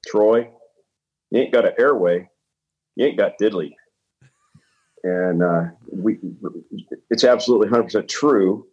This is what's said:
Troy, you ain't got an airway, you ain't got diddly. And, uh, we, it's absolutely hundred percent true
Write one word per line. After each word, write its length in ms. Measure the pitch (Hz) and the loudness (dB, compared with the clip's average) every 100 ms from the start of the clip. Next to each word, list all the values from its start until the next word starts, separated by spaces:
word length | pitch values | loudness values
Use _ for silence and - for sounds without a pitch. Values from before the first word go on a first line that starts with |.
| - | -4
Troy, 440 | 107 107 117 117 _ _ _ _ _ _ _ _ | 2 4 2 0 _ _ _ _ _ _ _ _
you 100 | 113 | -2
ain't 120 | 131 | 0
got 140 | 120 - | 2 0
an 80 | - | 2
airway, 500 | 131 131 87 87 92 _ _ _ _ _ _ - | 0 2 0 0 -4 _ _ _ _ _ _ -4
you 100 | 135 | -2
ain't 120 | 135 | 0
got 200 | 98 - | -2 0
diddly. 320 | 107 98 78 _ _ _ _ _ _ _ _ _ _ _ _ _ | -2 -2 -8 _ _ _ _ _ _ _ _ _ _ _ _ _
And, 400 | 92 90 92 85 | -6 -2 -2 0
uh, 220 | 87 85 85 - - | 0 0 -4 -10 -16
we, 260 | 95 101 110 95 - - 85 - 101 - - _ | -4 -4 -4 -8 -12 -14 -14 -16 -18 -16 -18 _
it's 140 | 113 | 2
absolutely 440 | 123 123 - 120 101 | 2 2 2 2 4
hundred 160 | 120 | 2
percent 240 | 95 107 - | 0 -4 -6
true 580 | - 156 120 95 107 - | -2 0 2 2 -2 -8